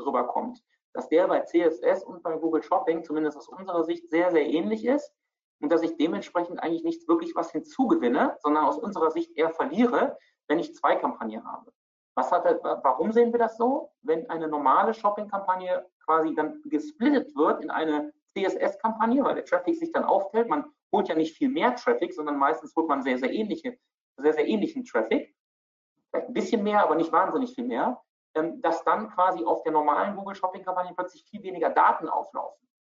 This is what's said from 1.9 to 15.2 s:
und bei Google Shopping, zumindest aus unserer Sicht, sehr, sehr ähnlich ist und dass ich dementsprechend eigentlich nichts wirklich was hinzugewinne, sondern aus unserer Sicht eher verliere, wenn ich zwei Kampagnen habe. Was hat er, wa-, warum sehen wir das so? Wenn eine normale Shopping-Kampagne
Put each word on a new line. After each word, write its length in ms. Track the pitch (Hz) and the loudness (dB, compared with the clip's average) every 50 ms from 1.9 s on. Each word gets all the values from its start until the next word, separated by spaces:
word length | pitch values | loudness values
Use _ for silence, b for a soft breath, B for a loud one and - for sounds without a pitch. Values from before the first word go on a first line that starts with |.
| 185 190 - | 2 0 -2
und 200 | - - - - | -8 -14 -10 -6
bei 140 | 175 160 | -6 -4
Google 260 | 156 160 160 156 151 147 | -2 0 0 0 0 0
Shopping, 420 | - 175 190 170 160 165 165 165 | 0 0 2 2 0 0 -2 -4
zumindest 320 | - 147 156 156 151 151 | -4 -2 -2 -2 -2 -4
aus 120 | - - - | -6 -12 -16
unserer 360 | - 185 190 190 175 170 160 | -16 -14 -10 -4 -2 -2 0
Sicht, 240 | 160 170 170 - - | 0 -2 -6 -6 -2
sehr, 220 | 156 165 175 180 | 0 2 2 4
sehr 160 | 170 160 208 | 4 2 2
ähnlich 380 | - 139 165 190 208 220 220 220 | 2 0 0 0 -2 -4 -2 0
ist 280 | 240 269 294 - - _ _ _ _ _ _ _ _ _ _ | 0 0 0 -2 -6 _ _ _ _ _ _ _ _ _ _
und 100 | - 147 | -2 0
dass 120 | 170 160 165 | 2 2 2
ich 140 | 156 - | 0 0
dementsprechend 640 | - 147 170 202 202 - - - 175 175 175 175 - | 0 0 0 0 -4 -6 -4 -4 -4 -4 -4 -6 -6
eigentlich 240 | - 160 170 165 160 | -4 -4 -4 -2 -2
nichts 220 | 165 165 - - | -4 -6 -4 0
wirklich 300 | - 170 165 - - - | 0 2 2 0 -2 -4
was 160 | 175 165 - - | -4 -4 -4 -6
hinzugewinne, 840 | - - - - - 262 220 165 - - - 123 165 240 302 - - | -8 -8 -6 -2 -2 2 2 2 2 2 2 2 2 2 0 -2 -2
sondern 240 | - 151 151 156 147 | 0 0 2 4 4
aus 140 | 139 151 - | 2 0 0
unserer 320 | - 202 - 170 160 156 | -4 -6 -2 0 0 0
Sicht 260 | 156 165 170 - - | 0 -2 -4 -6 -2
eher 140 | - 160 165 | 0 0 0
verliere, 680 | - - 277 262 - 202 247 220 - 160 226 285 B B B B B B _ - | 0 -2 -4 -2 2 2 2 4 4 2 2 0 B B B B B B _ -2
wenn 100 | 151 170 | -2 -2
ich 160 | 165 - - | -2 -4 -6
zwei 220 | - - 143 180 | -2 0 2 2
Kampagnen 500 | - - 135 123 - 120 110 107 110 - | 2 0 -2 -4 -6 -8 -8 -8 -10 -12
habe. 260 | - - - - - _ _ _ _ _ _ _ _ _ | -12 -14 -14 -16 -20 _ _ _ _ _ _ _ _ _
Was 180 | 135 127 - 180 | -4 0 0 0
hat 120 | 175 175 | 2 4
er, 180 | 180 160 - - | 2 2 2 0
wa-, 180 | 143 156 - - | -2 -4 0 2
warum 300 | 139 127 - 165 208 220 | 0 2 2 0 2 4
sehen 200 | 233 240 233 233 | 4 4 4 4
wir 60 | 233 | 2
das 180 | 233 220 - | 2 0 0
so? 360 | - 233 247 269 311 - - _ _ - | 0 0 0 0 0 -4 -8 _ _ -2
Wenn 260 | - 160 160 - - | -2 -2 -2 -2 -4
eine 180 | 165 160 165 151 | -6 -6 -4 -4
normale 440 | 151 147 139 135 139 175 202 226 220 | -4 0 2 4 4 4 4 2 0
Shopping-Kampagne 960 | - - 208 208 214 | 0 -2 -2 -2 -2